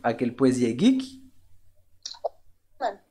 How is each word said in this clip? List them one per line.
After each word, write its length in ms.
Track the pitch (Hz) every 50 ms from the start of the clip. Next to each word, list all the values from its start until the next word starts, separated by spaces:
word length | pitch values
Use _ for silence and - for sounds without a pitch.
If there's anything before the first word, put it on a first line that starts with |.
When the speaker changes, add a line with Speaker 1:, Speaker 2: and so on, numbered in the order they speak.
| -
Speaker 1:
aquele 280 | 120 117 - 127 120
Poesia 400 | 113 - 135 131 127 123 123 117 117
Geek? 500 | 127 180 240 269 262 - - - - - - _ - - - - - - - _ _ _ _ _ - _ - - - _ - - _ - - - _ _ _ _ -
Speaker 2:
Mano. 200 | 277 226 202 - _ _